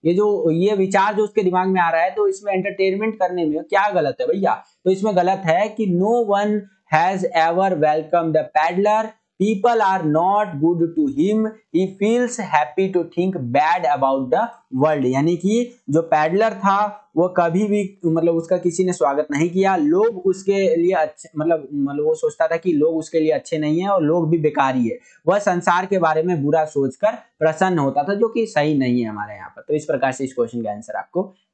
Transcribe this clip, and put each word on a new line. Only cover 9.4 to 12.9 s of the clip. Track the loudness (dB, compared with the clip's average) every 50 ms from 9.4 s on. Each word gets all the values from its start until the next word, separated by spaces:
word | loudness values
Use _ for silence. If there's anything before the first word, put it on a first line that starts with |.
people | 0 0 0 2 2 2 2 2
are | 2 2 0 0 0
not | 0 2 2 2 2 2 0 0 -2 -2 0
good | 0 0 2 2 0 -2 0 0
to | -2 0 0 0
him, | 0 0 0 0 -2 -2 -6 -10 _ _ -2
he | -2 -2 -2 -2 -2 0
feels | 0 2 0 0 -2 -4 -6
happy | -4 -2 -2 -2 -2 -2 -2 -2 -2 0